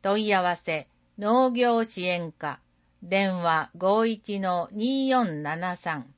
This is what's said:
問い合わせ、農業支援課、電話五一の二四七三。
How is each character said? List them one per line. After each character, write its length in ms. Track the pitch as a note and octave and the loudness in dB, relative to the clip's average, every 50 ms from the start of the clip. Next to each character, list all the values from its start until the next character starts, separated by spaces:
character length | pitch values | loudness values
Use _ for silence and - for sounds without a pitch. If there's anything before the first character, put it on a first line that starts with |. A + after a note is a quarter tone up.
| - | 0
問 200 | G3 G3+ G#3+ A3 | 0 0 0 2
い 80 | G#3+ | 2
合 120 | G3+ F#3+ F3+ | 2 2 2
わ 120 | F3+ F3 | 0 -2
せ、 320 | E3 _ - D#3+ D3+ C#3 _ _ _ _ _ _ | -2 _ -4 -4 -4 -6 _ _ _ _ _ _
農 320 | - G3+ G#3 A3+ B3+ C4 B3+ | -6 0 2 4 4 4 4
業 340 | B3 A#3 B3 A#3+ A#3 A3+ A3+ | 2 2 2 4 4 2 0
支 200 | A3+ - - F3+ | -2 -4 -4 -2
援 280 | F3+ F3+ F3 E3+ D#3+ | -2 -2 -2 -4 -8
課、 280 | - _ - D3 C3 - _ _ _ _ _ _ _ _ | -10 _ -8 -8 -8 -8 _ _ _ _ _ _ _ _
電 360 | - F3 F#3+ G3 G3+ G3 F#3 F3+ | -6 -2 0 2 2 2 0 0
話 300 | E3+ E3+ D#3+ D#3 C#3+ - _ | 2 2 2 2 0 -4 _
五 300 | E3+ F3+ F#3+ G3+ A3 A3+ | -2 2 2 4 4 2
一 340 | A3+ A3+ G#3+ _ - G3+ G3 | 2 -2 -4 _ -8 -6 -4
の 300 | F#3+ F#3 F3+ F3 E3+ - | -2 -2 -2 -2 -2 -4
二 360 | G3+ G#3 A3 B3+ C4+ C4+ C4+ | -6 -4 -2 -2 0 0 0
四 340 | C4 B3+ B3+ A#3+ F#3 D#3 D3 | 2 2 2 2 0 -2 -6
七 340 | D3+ D3 D#3 E3 F3 F#3 F3+ | -6 -6 -6 -4 -4 -6 -6
三。 380 | F3 - F3 D#3 D3 B2 C3+ - | -6 -6 -6 -6 -6 -8 -12 -20